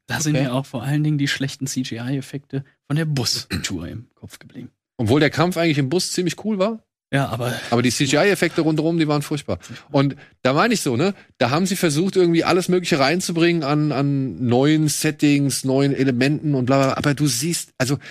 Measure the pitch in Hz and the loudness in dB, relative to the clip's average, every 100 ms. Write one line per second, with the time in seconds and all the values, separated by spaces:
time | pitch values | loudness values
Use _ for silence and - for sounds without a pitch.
0 | - - 151 131 135 127 135 127 131 151 | -8 -4 0 0 0 -2 -6 -6 -2 0
1 | 151 147 139 - 139 - 131 - 127 113 | 0 0 -2 -2 -6 -6 -8 -6 -6 -6
2 | 123 139 - 139 - 135 - _ - 147 | -6 -6 -6 -12 -10 -10 -10 _ -6 -2
3 | 160 139 110 - - 82 - 92 82 110 | -2 -2 -2 -4 -4 -6 -6 -8 -10 -12
4 | 123 _ - - - - - _ _ - | -16 _ -20 -20 -20 -18 -18 _ _ -4
5 | 110 147 147 - 175 180 170 143 131 175 | 2 4 4 2 0 2 0 0 0 0
6 | - - 180 - 208 202 196 226 _ _ | -2 -2 -4 -4 -4 -2 -2 -4 _ _
7 | _ 135 131 123 120 120 - 120 123 - | _ -2 -2 -4 -4 -6 -2 0 2 0
8 | 143 147 202 185 170 - 156 156 156 170 | 2 2 4 2 0 0 0 2 0 0
9 | 151 147 - 147 - 90 - 120 - 147 | 0 0 -2 -6 -6 -8 -8 -20 -4 0
10 | 139 - - _ 127 143 226 220 143 120 | 0 -2 -12 _ 0 2 2 2 0 0
11 | 190 196 - - 120 147 190 196 175 143 | 0 -2 -8 -2 0 2 0 0 0 0
12 | 190 185 175 165 - 175 180 180 170 156 | 0 2 4 4 2 2 2 0 2 2
13 | 135 180 - 165 170 170 139 151 151 123 | 2 2 -2 0 2 2 0 0 0 0
14 | 143 139 131 82 123 120 147 156 151 - | 0 0 -2 -2 0 4 4 4 2 0
15 | 156 151 147 143 139 - 131 131 139 135 | -2 0 2 4 2 -2 0 2 2 2
16 | 135 120 139 147 151 139 123 139 131 - | 0 2 2 0 0 0 2 2 2 0
17 | 147 135 147 117 160 165 - - 127 139 | -2 0 0 -2 -4 -4 -6 -4 -2 -2
18 | - | -6